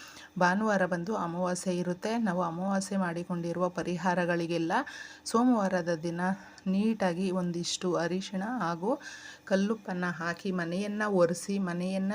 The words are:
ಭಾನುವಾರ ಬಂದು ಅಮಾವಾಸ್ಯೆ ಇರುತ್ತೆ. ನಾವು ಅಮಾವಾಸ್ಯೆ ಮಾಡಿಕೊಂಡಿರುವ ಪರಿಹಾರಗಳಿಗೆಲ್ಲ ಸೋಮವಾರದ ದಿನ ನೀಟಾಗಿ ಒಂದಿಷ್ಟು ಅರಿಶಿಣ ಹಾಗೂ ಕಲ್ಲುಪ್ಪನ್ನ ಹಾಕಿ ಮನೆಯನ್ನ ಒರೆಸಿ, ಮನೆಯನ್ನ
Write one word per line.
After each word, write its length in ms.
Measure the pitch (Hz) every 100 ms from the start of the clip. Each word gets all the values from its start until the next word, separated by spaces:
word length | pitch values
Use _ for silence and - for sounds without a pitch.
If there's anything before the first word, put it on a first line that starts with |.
| - - - -
ಭಾನುವಾರ 480 | 180 190 220 202 180
ಬಂದು 300 | 175 170 214
ಅಮಾವಾಸ್ಯೆ 600 | 175 170 180 180 190 175
ಇರುತ್ತೆ. 400 | 175 175 214 233
ನಾವು 240 | 220 175
ಅಮಾವಾಸ್ಯೆ 560 | 175 165 190 196 196 196
ಮಾಡಿಕೊಂಡಿರುವ 720 | 180 165 175 175 170 170 180
ಪರಿಹಾರಗಳಿಗೆಲ್ಲ 1040 | 180 165 175 185 175 175 175 170 170 165 208 269 - - -
ಸೋಮವಾರದ 720 | - 226 247 240 190 185 170 170
ದಿನ 180 | 170 170 180 196 - - 190
ನೀಟಾಗಿ 640 | 190 220 220 190 170 190
ಒಂದಿಷ್ಟು 640 | 180 180 170 175 - 185
ಅರಿಶಿಣ 480 | 160 165 180 196 190 202 247
ಹಾಗೂ 400 | 170 170 190 277 - - - -
ಕಲ್ಲುಪ್ಪನ್ನ 600 | - 190 202 220 - 180 180
ಹಾಕಿ 440 | 170 165 170 202
ಮನೆಯನ್ನ 520 | 185 165 175 202 208 214
ಒರೆಸಿ, 520 | 190 170 175 - 202
ಮನೆಯನ್ನ 540 | 185 175 180 190 190